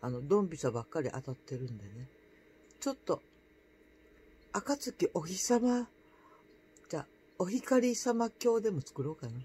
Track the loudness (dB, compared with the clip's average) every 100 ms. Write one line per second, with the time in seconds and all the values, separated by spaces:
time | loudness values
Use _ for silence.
0 | -4 -6 2 2 2 0 -2 -2 -4 -4
1 | -2 -4 -8 -10 -8 -8 -6 -8 -12 -14
2 | -16 -18 -20 -20 -20 -20 -20 -8 -6 -6
3 | -4 -4 -4 -20 _ -20 _ _ -20 -20
4 | -20 -20 -20 -20 -8 -6 -2 -2 -2 -2
5 | 0 0 -4 -4 2 4 4 2 -2 -12
6 | -20 -20 -20 -20 -20 -20 -20 -20 -8 -8
7 | -8 -18 -20 _ -2 -2 4 4 6 2
8 | 2 2 0 2 4 4 2 0 -4 -6
9 | -6 -4 -8 -10